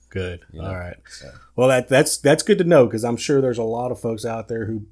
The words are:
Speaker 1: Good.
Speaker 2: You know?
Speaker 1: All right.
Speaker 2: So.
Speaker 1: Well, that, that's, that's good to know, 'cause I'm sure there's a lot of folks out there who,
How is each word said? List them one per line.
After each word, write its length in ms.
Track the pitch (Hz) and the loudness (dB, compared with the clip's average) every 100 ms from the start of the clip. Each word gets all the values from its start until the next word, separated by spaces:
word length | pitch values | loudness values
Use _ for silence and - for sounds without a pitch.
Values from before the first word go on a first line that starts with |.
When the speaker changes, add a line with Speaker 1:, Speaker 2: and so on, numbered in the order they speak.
| _ | _
Speaker 1:
Good. 300 | 98 90 87 _ | -10 -8 -10 _
Speaker 2:
You 100 | 82 | -12
know? 60 | 82 | -10
Speaker 1:
All 80 | 92 | -10
right. 200 | 90 - - | -10 -16 -20
Speaker 2:
So. 220 | - - - - - | -20 -20 -20 -12 0
Speaker 1:
Well, 140 | 127 | 2
that, 180 | 127 123 | 2 2
that's, 300 | 135 156 - | 2 2 2
that's 260 | 139 160 | 2 2
good 160 | - 190 | 2 2
to 40 | 170 | 6
know, 220 | 165 120 | 6 6
'cause 160 | 113 | 2
I'm 140 | 117 117 | -4 -4
sure 240 | - 143 | 0 0
there's 160 | 131 117 | 2 -2
a 60 | |
lot 280 | 113 117 123 | -4 -4 -6
of 80 | 123 | -6
folks 260 | 120 113 117 | -6 -6 -6
out 220 | 113 107 | -8 -8
there 180 | 113 107 | -8 -6
who, 180 | 110 104 | -8 -10